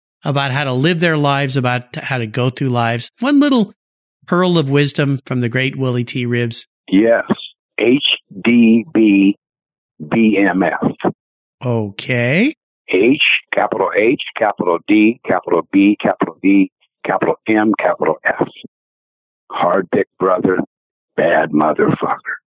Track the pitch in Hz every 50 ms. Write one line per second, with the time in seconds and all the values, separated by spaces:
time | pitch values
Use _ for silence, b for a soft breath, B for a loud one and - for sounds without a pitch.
0 | _ _ _ _ _ 160 139 139 139 139 123 139 147 135 127 127 135 170 180 165
1 | 175 170 160 151 143 143 139 139 143 135 127 139 127 123 123 123 120 - - -
2 | - - 139 127 117 110 107 131 123 127 123 - 143 131 120 120 120 113 117 117
3 | 117 - - _ 233 269 294 277 277 294 277 240 208 196 - _ _ _ _ _
4 | _ _ _ _ _ - 180 175 185 180 175 170 147 135 135 143 147 143 - -
5 | 147 139 139 131 - - 135 127 120 117 110 131 131 135 143 139 131 127 120 123
6 | 120 120 - 131 120 120 120 120 120 117 113 - - _ _ _ _ - - 95
7 | 110 113 117 104 - - - - - - - _ _ _ _ - 104 117 127 147
8 | - - 160 - - _ - 98 87 117 120 120 117 113 113 117 107 82 - 113
9 | 110 107 98 98 98 98 101 - _ _ _ _ _ _ _ _ _ _ _ _
10 | 78 76 78 113 113 107 104 95 101 95 87 95 92 82 73 - - - - -
11 | - - - - _ _ _ _ _ _ _ _ - 127 120 117 107 101 98 -
12 | - - 131 120 120 123 139 175 226 294 320 - _ _ _ _ _ - - 185
13 | 196 117 - - - - - - - _ - - 98 104 - 95 95 85 85 98
14 | 107 117 143 - - - - - 110 104 101 - - 87 85 82 - - 104 107
15 | 107 113 120 - _ - 95 90 - - 90 85 82 - - 98 98 101 107 -
16 | - 101 92 - - - 82 _ - 95 98 101 95 92 - _ _ _ _ _
17 | _ - 98 95 - - - - _ - 110 107 107 110 101 - - 90 87 -
18 | - 80 80 - _ - - - - - - - - - _ _ _ _ _ _
19 | _ _ _ _ _ _ _ _ _ _ - - - 90 90 98 95 - - 104
20 | 95 - _ _ 92 95 92 90 - 95 92 90 - - _ _ _ _ _ _
21 | _ _ _ - - - - - - - - 76 - - 151 - - - - -
22 | - - - - _ - - - _ _